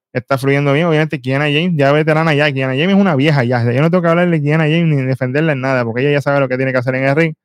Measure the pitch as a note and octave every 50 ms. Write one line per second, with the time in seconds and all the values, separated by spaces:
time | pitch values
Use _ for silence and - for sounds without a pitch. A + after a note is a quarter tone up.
0 | _ _ - B2+ - _ C#3 B2+ C3 C3+ C#3 C#3 C#3+ C#3+ C#3 D3 F3 F3 D#3 D3+
1 | D#3+ D3+ D#3+ C#3 A#2+ B2+ C3+ C#3 D3+ D3+ C#3+ D3+ E3+ F#3 F3 D3 C#3 C#3 D3 D3+
2 | D#3 D#3+ D3+ D#3 E3 E3 D3 C#3 D3 D3+ C3+ C3+ C3+ C3 C3 C3+ D#3+ F#3+ G3 G3
3 | G3+ F#3+ D#3 C3 C#3 D#3+ D3 C#3+ A#2+ A#2+ B2+ A#2+ A#2 A#2+ A#2+ C3 D3+ E3+ E3+ F#3
4 | E3+ E3+ E3 F3 F3+ F3 E3+ D#3 C#3+ D3 D3+ D#3+ D#3+ D3+ D#3 E3+ E3+ D#3+ D3 C#3
5 | C3 C3 C3 - C3 B2+ B2+ D3 D#3+ E3 C#3+ C3 B2+ C3+ C3+ B2+ A#2+ A2+ A2 B2
6 | C3+ D3 D3 C#3+ C3+ C#3+ C#3 C#3+ C#3 B2+ B2+ B2+ C3+ C3 B2+ B2+ A#2+ C3 C3 C3
7 | C3+ C3+ C#3 D3+ E3 D#3+ D#3 -